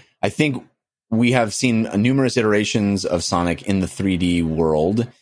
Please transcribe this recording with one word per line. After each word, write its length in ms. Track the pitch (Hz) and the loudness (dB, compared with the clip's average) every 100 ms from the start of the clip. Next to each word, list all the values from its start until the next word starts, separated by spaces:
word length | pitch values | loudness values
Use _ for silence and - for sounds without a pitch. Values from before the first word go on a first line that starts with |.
| _ - | _ -6
I 80 | 104 | -6
think 340 | - 151 127 - _ _ _ - | 0 -2 -2 -12 _ _ _ -4
we 220 | 113 120 | 0 2
have 200 | 123 110 | 2 0
seen 300 | - 127 113 110 101 | 0 0 0 0 0
numerous 420 | 120 135 127 123 | 2 2 0 0
iterations 680 | 107 104 104 117 101 98 95 | 2 2 0 0 0 0 0
of 180 | 85 | -2
Sonic 400 | - 90 87 82 | -2 -2 -2 -4
in 160 | - 98 | -2 -2
the 80 | 90 | -2
three 300 | - 95 90 | -2 -2 0
D 240 | 90 87 | 0 0
world 640 | 82 80 80 76 82 110 117 _ | 0 0 0 2 0 0 -4 _